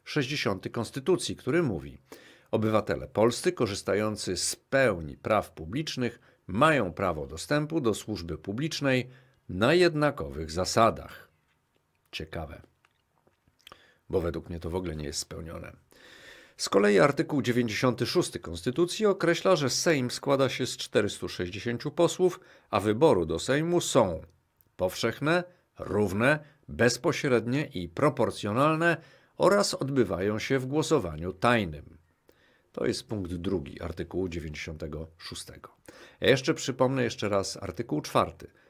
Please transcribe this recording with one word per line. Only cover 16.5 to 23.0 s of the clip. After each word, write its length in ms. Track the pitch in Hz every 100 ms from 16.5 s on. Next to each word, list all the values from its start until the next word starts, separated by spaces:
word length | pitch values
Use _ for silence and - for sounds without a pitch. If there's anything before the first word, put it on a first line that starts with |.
| -
Z 120 | -
kolei 300 | 196 208 196
artykuł 420 | 147 135 - 143
dziewięćdziesiąty 640 | 113 120 120 - 127 113 117
szósty 340 | 180 - -
Konstytucji 640 | - 85 - 127 175 - 214
określa, 500 | 196 165 165 190 180
że 140 | 135
Sejm 420 | - 180 147 123
składa 380 | - - 135 131
się 160 | - 127
z 120 | -
czterystu 520 | - 123 101 - 90
sześćdziesięciu 640 | - 90 98 120 117 151
posłów, 480 | - 170 - 180 175 - - _
a 100 | 104
wybory 460 | 104 110